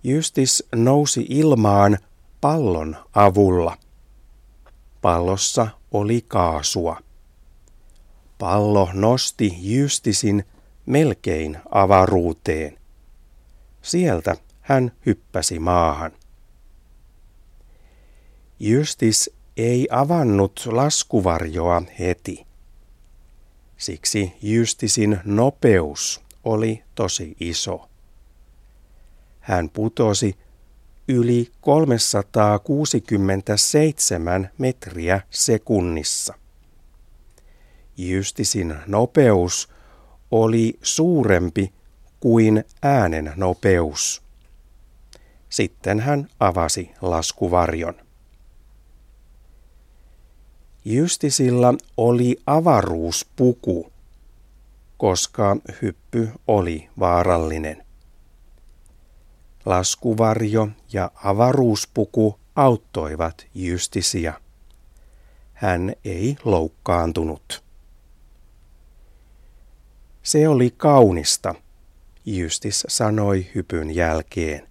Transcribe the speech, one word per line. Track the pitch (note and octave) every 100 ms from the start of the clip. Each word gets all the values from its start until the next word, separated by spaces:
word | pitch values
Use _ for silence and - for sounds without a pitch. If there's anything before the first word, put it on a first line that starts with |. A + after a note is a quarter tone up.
| B2+
Eustace | D3 D3+ - C3 - - A2+
nousi | A#2+ C#3+ D3 - -
ilmaan | C#3 D#3 B2 G#2 G2+ G2+ G2+ _ _ _ -
pallon | C#3+ D#3+ A#2+ E2+ D#2 D#2+ -
avulla. | G#2 G2+ F#2+ G2 F2+ E2+ - _ - - - - - - - - - - -
Pallossa | - F2 F2 G2 - - A2 - _
oli | G#2+ G#2 A#2 _
kaasua. | G#2+ F2 D#2 D2+ G2 E2 D#2 - - _ _ - - _ - - - - - _ -
Pallo | F#2 G2+ G#2 G#2 F2+
nosti | F#2+ G#2+ B2+ - - G#2+ F2 F#2+ B2
Eustacen | C#3+ - - G2+ G#2+ G2+ - - - - -
melkein | C3+ D#3 G2 - D#2+ D#2 D2+ -
avaruuteen. | - G2 G2 F#2 F#2 E2+ D#2+ - D#2+ D2+ - - - - - - - _ - - -
Sieltä | - F3 F3 F2 F#2+ F#2+ - _
hän | - C3+ B2+ _ -
hyppäsi | G2+ _ F#2 E2+ E2
maahan. | E2 F2+ E2 D2 D#2+ - - - - _ - - _ - - - - _ - - - - - _ _ - - - _ -
Eustace | G#2 B2 D3+ - A#2 G#2+ - _ - -
ei | A#2 B2 -
avannut | A#2+ C#3+ E3+ C3 G2 G2 - B2
laskuvarjoa | A2+ C#3+ - - A#2 F2+ E2 D#2+ E2 E2+ F2 E2+ -
heti. | F2+ F2 - F2 - - - - _ - _ - - - - _ _ -
Siksi | - E2+ - A2 F#2 - G#2 A2+
Eustacen | A#2 - G#2+ - G#2 G2+
nopeus | G2+ G2+ B2+ - C3+ F#2+ D#2 D2 - - _ -
oli | A#2 A2 A2+ A2 - -
tosi | G2 - D#2+ -
iso. | E2+ E2+ - F2+ - _ - - - _ - - - _ _ - - - _ -
Hän | - F#2 D#2+
putosi | - A2 - A2+ G2+ G#2+ - - - - - - - -
yli | B2 A#2+ A#2+ A#2+ -
kolmesataakuusikymmentäseitsemän | - D3 D#3 A#2 - G#2+ - A2 G#2 G#2 - C#3+ D3+ A#2 - G#2 F#2+ F#2+ - G#2 - D3+ D#3 D3 - F2 E2+ F#2 F#2+ -
metriä | C3 - - E2 E2 F#2+ -
sekunnissa. | - - A2 - G#2 F2+ E2 - - - - - _ - _ - _ - - - - - - - - - - F2+
Eustacein | F#2+ G2 - G2+ G#2+ E2+ D2+ F#2+
nopeus | G2+ B2 - B2+ G2 F2+ - - - - - - - _
oli | A2+ A2+ A2+ A2+ -
suurempi | - - E3+ E3 A2 F2+ F2 G2 F#2+ _ - _ - _
kuin | B2 A2+ A2 G#2+ - -
äänen | C#3 C#3 F#2 D#2+ D#2 D#2+
nopeus. | F#2+ F2+ G2+ F2+ D#2+ D2+ - - - _ _ - _ _ - _ - - - _ _
Sitten | - G2 - - G#2+
hän | B2+ C#3+ C#3+ _
avasi | G#2 F2+ E2 - F2 -
laskuvarjon. | F#2 E2 E2 - F2+ F2+ E2 D#2+ E2 - _ _ _ _ - - - - _ - - - - - - - - _ _ _ - - - _ - _ - - -
Eustacella | A#2+ E3+ - D3 - B2+ B2 B2 B2+ - -
oli | A#2 A#2+ B2 - -
avaruuspuku, | D3+ E3+ A#2+ F#2 E2 E2 - - - B2+ B2 - F2 - - - - - _ - - - - _ -
koska | A2 F2+ - - G2+ G2+ - -
hyppy | G#2+ - _ A#2 A2 - -
oli | G#2 E2+ D#2+ - -
vaarallinen. | F2+ F2 F2+ E2+ D#2+ D#2 D#2 D#2 - - - - _ - - - - - - - - - - _ - - -
Laskuvarjo | F#2 F#2+ - B2 A2 A2+ A2 A2 A2 G#2+ G#2+ -
ja | G2+ F2+ -
avaruuspuku | G2 G2+ A#2+ C3+ B2 G#2 - - G#2+ - G#2+ G#2 _ -
auttoivat | C3+ A2+ _ - D#2 D#2 E2 - - - F2+
Eustacea. | F2+ - - - G2+ E2 - - _ - - - - - - - - -
Hän | - G2 F2 F#2 -
ei | G2+ F2 A2+ C#3+
loukkaantunut. | A#2 F2+ D#2+ _ - F2 E2 E2 D#2+ D2+ _ - _ - - - _ - - - - _ - - - - - - _ - - - - - - _ - -
"Se | - D3+ D#3
oli | C3+ B2 -
kaunista", | D3+ C#3 A2 F2 D2+ - F#2 E2+ _ _ - _ - - -
Eustace | F#2+ E2 - - - -
sanoi | - A2 G#2+ G2+ G2 F2 -
hypyn | E2+ E2+ D2+ D#2+
jälkeen. | E2+ D#2+ - - D#2+ D2 -